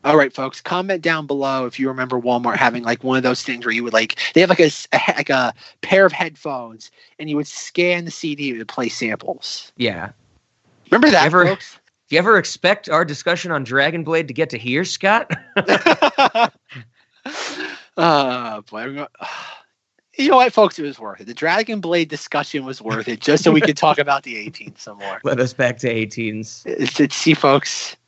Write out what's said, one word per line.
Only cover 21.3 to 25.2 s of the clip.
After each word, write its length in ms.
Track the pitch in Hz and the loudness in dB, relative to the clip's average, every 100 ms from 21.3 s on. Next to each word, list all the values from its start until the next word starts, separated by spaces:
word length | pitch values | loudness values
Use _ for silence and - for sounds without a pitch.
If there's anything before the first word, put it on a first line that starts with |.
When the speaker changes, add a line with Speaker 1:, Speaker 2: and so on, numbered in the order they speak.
Speaker 1:
Dragon 440 | 120 156 190 226 214 | -4 -2 0 -2 -6
Blade 300 | 170 170 160 | 0 0 0
discussion 560 | 151 - 147 143 147 | -6 -6 -6 -4 -8
was 160 | 131 127 | -8 -10
worth 260 | 110 110 110 | -6 -4 -4
it 120 | 113 | -2
just 240 | - 156 | 2 4
so 80 | 170 | 6
we 100 | 156 | 6
could 160 | 156 147 | 4 4
talk 220 | 156 147 | 2 2
about 240 | 143 139 | 0 -2
the 120 | 131 113 | -4 -12
A-teens 440 | 107 - 107 - | -12 -14 -20 -20
some 160 | - 101 | -20 -14
more. 220 | 98 95 | -12 -6